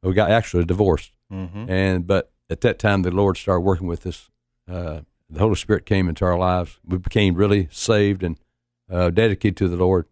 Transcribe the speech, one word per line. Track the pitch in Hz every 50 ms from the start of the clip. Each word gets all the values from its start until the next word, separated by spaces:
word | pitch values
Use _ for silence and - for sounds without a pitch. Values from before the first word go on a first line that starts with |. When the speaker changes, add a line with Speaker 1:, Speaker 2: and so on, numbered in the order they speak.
Speaker 1:
We | - 92 95
got | 98 107 -
actually | 107 113 110 - - 87 87
divorced. | 82 92 95 104 95 82 73 - - _ _ _ _
Speaker 2:
Mm-hmm. | 98 95 95 92 87 104 110 -
Speaker 1:
And, | 92 92 95 95 92 92 87 87
but | 98 95 - _ _ _ _ _
at | - -
that | - 120 104 -
time, | - 107 101 98 90
the | 90
Lord | 87 95 101 98 92 -
started | - - 95 87
working | 87 98 95 87 95 87
with | 85 82 - 90
us. | 85 - - _ _ _ _ _ _ _ _ -
Uh, | 90 90 90 82 78 80 76 _ _ _ _ _
the | 80 76
Holy | - 113 101
Spirit | - - - 107 90 - -
came | 107 98 95 87
into | 80 - 98
our | 90 90 87
lives. | 92 90 90 90 87 - - _ _
We | - 92 92
became | 90 - - 117 104 95 90
really | 85 101 104 101 104 92 80
saved | - - - - 113 104 104 101 101 92 92
and, | 87 80 - _ _ _ _ _ _ _ _ _ _
uh, | 92 87 90 87
dedicated | 85 95 113 113 101 - - 107 87 -
to | 101 90
the | 87 87
Lord. | 92 90 95 90 82 _